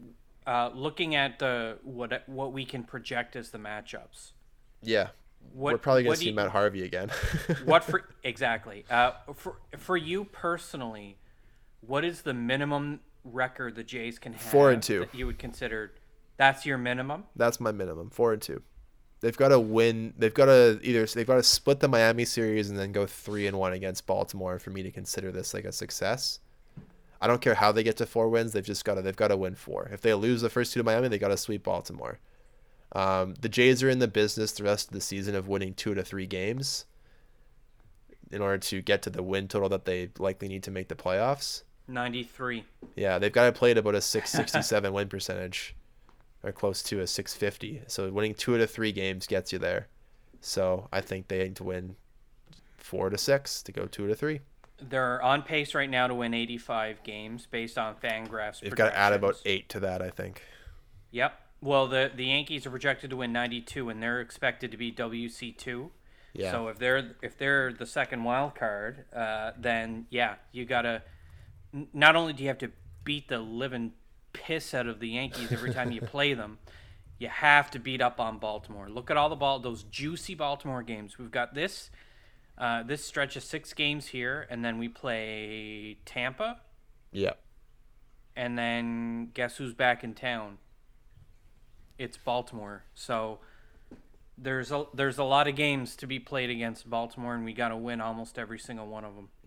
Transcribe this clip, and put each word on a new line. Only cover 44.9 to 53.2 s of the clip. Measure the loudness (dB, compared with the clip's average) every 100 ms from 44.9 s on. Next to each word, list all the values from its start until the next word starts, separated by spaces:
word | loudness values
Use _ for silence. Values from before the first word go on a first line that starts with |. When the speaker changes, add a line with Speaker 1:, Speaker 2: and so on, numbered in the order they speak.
Speaker 1:
<laughs> |
Speaker 2:
win | -2 -2
percentage, | -4 -6 -6 -6 -8 -10 -14 -20 -20 -20 -20 -20 -10
or | -10
close | -2 -2 -2
to | -4 -4
a | -2
six | -4 -6
fifty. | -2 -4 -4 -10 -12 -8
So | -6 -2
winning | 0 -2 0
two | 2 4
out |
of | 4
three | 2 -2
games | 0 -2 -4 -2
gets | -2 -2
you | -4
there. | -2 -2 -6 -18 -20 -20 -20 -14
So | -6 0 2 0 -2
I | -4
think | -4 -8 -4
they | -2
need | -2 -4
to |
win | -6 -6 -8 -14 -20 -20 -20 -20 -20 -20 -20 -20
four | -8 -2 0
to |
six | 0